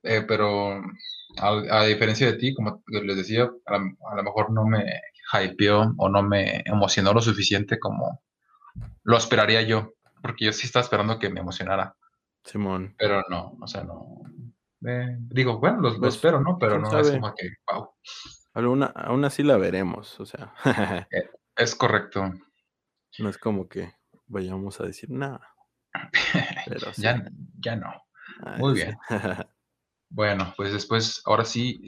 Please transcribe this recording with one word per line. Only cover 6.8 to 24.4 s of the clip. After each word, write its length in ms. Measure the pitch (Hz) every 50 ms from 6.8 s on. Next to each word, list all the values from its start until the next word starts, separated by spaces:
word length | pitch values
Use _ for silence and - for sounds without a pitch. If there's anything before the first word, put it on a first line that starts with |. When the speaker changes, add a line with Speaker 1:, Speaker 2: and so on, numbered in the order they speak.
| 98 95 - - 95 98
Speaker 1:
lo 80 | 104 117
suficiente 580 | 113 117 101 98 98 - 104 101 101 - 117 -
como 440 | - 104 104 - - - - - _ _ _ _ _ _ _ _ _ - - - - - - -
lo 140 | _ 107 117
esperaría 460 | 113 - - 123 110 107 104 110 113
yo, 320 | 113 107 113 110 107 - - _ _ _ _ _
porque 240 | - - - - 107
yo 60 | 107
sí 140 | 107 - -
estaba 160 | 123 - 123
esperando 360 | 120 - - 101 104 110 113 110
que 100 | - 98
me 100 | 92 90
emocionara. 540 | 90 87 92 - 92 92 98 95 - - - _ _ _ _ _ _ _ _ _ _
Speaker 2:
Simón. 500 | - - 104 104 98 95 92 92 98 - -
Speaker 1:
Pero 240 | 107 101 101 98 92 92
no, 280 | 90 85 82 - - -
o 60 | -
sea, 180 | - - 98 92
no. 360 | 90 85 80 - - - - - - - - 123 117 - _ _ _ _ _ -
Eh, 300 | 120 123 123 123 123 123 120
digo, 400 | 117 120 - 127 131 127 113 110
bueno, 220 | 127 185 240 233
lo, 100 | 156 120 110
lo 40 | 110
Speaker 2:
Pues, 160 | 120 127 123
Speaker 1:
espero, 240 | - - 165 160 139
¿no? 180 | 139 170 180 -
Pero 140 | 120 107 104 101
Speaker 2:
quién 40 |
Speaker 1:
no 160 | - 107 156 151
es 80 | 151 147
Speaker 2:
sabe. 100 | 139 131
Speaker 1:
como 140 | 110 104 -
que, 140 | - 95 90 - - _
guau. 240 | - - 117 113 - _ _ _ - - - - - - - _ _
Speaker 2:
Alguna, 340 | _ 117 117 120 127 139 139
aún 380 | - - - - - 120 135 143
así 180 | 143 - -
la 140 | 143 147 135
veremos, 640 | 101 95 92 90 92 95 87 82 - - - - -
o 60 | 101
sea. 260 | - - - 107 - - -
<laughs> 460 | - 135 113 113 101 92 98 87 - -
Speaker 1:
Eh, 200 | - 90 - - - - _ _ _
es 180 | - 117 117 -
correcto. 580 | - 131 113 110 101 98 - - 101 98 95 92 - - _ _ _ _ _ _ _ _ _ _ _ _ _ - -
Speaker 2:
No 100 | 110 104
es 100 | 95 -
como 300 | - 113 104 98 92 87
que 260 | - 95 87 87 - _ _ _ _ _ _
vayamos 540 | - - 98